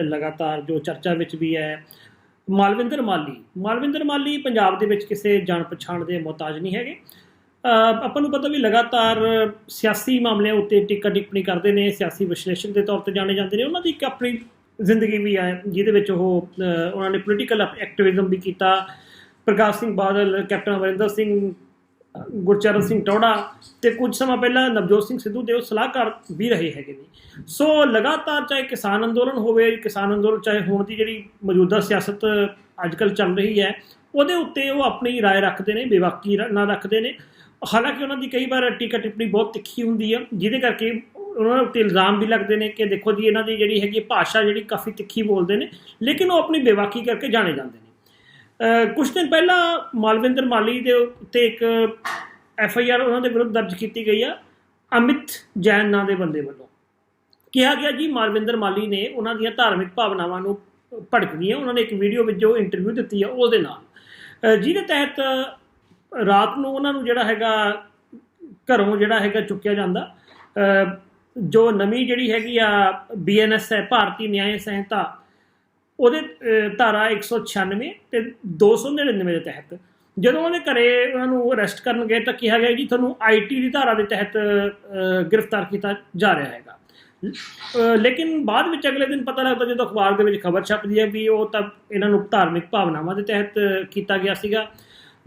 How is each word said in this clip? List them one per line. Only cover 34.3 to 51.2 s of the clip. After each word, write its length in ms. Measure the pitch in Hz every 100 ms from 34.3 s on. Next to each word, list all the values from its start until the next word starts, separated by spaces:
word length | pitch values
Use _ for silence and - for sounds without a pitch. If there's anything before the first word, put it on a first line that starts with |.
ਉੱਤੇ 360 | 349 294 277 269
ਉਹ 140 | 277
ਆਪਣੀ 380 | 262 - 247 247
ਰਾਏ 200 | 202 196
ਰੱਖਦੇ 320 | 190 180 202
ਨੇ, 120 | 214 254
ਬੇਬਾਕੀ 520 | 190 180 - 208 196
ਰ-, 120 | 233
ਨਾ 120 | 202
ਰੱਖਦੇ 380 | 202 202 196 220
ਨੇ। 160 | 247 - - _ - _ -
ਹਾਲਾਂਕਿ 300 | 220 285 269
ਉਹਨਾਂ 140 | 277 269
ਦੀ 100 | 262
ਕਈ 180 | 262 262
ਵਾਰ 240 | 254 247
ਟੀਕਾ 280 | 240 240 226
ਟਿੱਪਣੀ 280 | 220 214 220
ਬਹੁਤ 280 | 202 214
ਤਿੱਖੀ 300 | 220 - -
ਹੁੰਦੀ 300 | 226 220 220
ਹੈ, 60 | 240 -
ਜਿਹਦੇ 260 | 190 208 262
ਕਰਕੇ 420 | 247 - 226 226 - -
ਉਹਨਾਂ 460 | 403 247 220 262
ਉੱਤੇ 180 | 226 233
ਇਲਜ਼ਾਮ 400 | 208 185 190 208
ਵੀ 60 | 220
ਲੱਗਦੇ 300 | 220 202 214
ਨੇ 140 | 214
ਕਿ 160 | 214 208
ਦੇਖੋ 260 | 202 214
ਜੀ, 160 | 208 214
ਇਹਨਾਂ 160 | 220
ਦੀ 140 | 220 214
ਜਿਹੜੀ 240 | 208 214
ਹੈਗੀ 180 | 202 214
ਭਾਸ਼ਾ 440 | 214 214 165 220
ਜਿਹੜੀ 180 | 208 214
ਕਾਫੀ 300 | 208 214 220
ਤਿੱਖੀ 300 | - 202 226
ਬੋਲਦੇ 340 | 208 190 175 214
ਨੇ, 140 | 311 - - -
ਲੇਕਿਨ 280 | 240 320 370
ਉਹ 80 | 339
ਆਪਣੀ 200 | 320 311
ਬੇਬਾਕੀ 420 | 247 202 202 240
ਕਰਕੇ 260 | 233 226 269
ਜਾਣੇ 260 | 226 185
ਜਾਂਦੇ 240 | 135 127 -
ਨੇ। 60 | - _ _ _ _ - _
ਅਹ, 320 | - 226 233 226
ਕੁਛ 260 | - 269
ਦਿਨ 160 | 370 294
ਪਹਿਲਾਂ 520 | 320 359 359 339 339 - 233
ਮਾਲਵਿੰਦਰ 500 | 220 220 254 262 254
ਮਾਲੀ 340 | 226 214 247
ਦੇ 120 | 247
ਉੱਤੇ 540 | 247 240 -